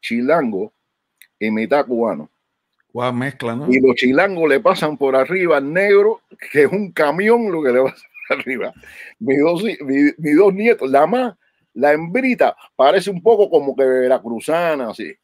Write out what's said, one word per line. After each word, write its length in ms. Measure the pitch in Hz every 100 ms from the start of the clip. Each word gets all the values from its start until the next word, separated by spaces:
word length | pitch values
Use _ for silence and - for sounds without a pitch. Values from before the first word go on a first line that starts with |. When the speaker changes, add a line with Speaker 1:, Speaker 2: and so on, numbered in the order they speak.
Speaker 1:
chilango 720 | - 117 127 165 131 98 107 _ _ _ _ _ _ _
y 120 | 110
mitad 340 | 110 110 147
cubano. 460 | 139 120 117 98 113 _ _ _ _ _ _
Speaker 2:
Guau, 200 | 117 123
mezcla, 440 | 123 131 - 123 117
¿no? 100 | 120
Speaker 1:
Y 80 | 127
los 160 | 131 123
chilangos 520 | 127 135 196 185 156
le 120 | 135
pasan 360 | 143 190 156 147
por 200 | 139 131
arriba 400 | 131 190 175 147
al 160 | 139
negro, 480 | 170 202 202 208 226 _ - -
que 100 | 143
es 100 | 135
un 200 | 185 202
camión 580 | - 151 156 208 233 226
lo 100 | 170
que 100 | 143
le 100 | 123
pasa 220 | 131 - _ - -
por 100 | 143
arriba. 340 | 127 127 101 - - - - _
Mis 220 | 110 139
dos 220 | 151 175
hi-, 160 | 220 180
mi, 280 | 139 139 147 -
mis 200 | 156 151
dos 180 | 202
nietos, 340 | 190 220 226 135
la 160 | 139 156
más, 260 | 240 247 185 _ _ _
la 180 | - 143
hembrita, 640 | 156 165 208 262 226 127 - - _
parece 340 | 135 180 180
un 100 | 185
poco 300 | 220 220 202
como 240 | 160 143
que 100 | 127
veracruzana, 1040 | 135 127 127 131 113 117 - 160 170 151 120
así. 220 | 101 92 -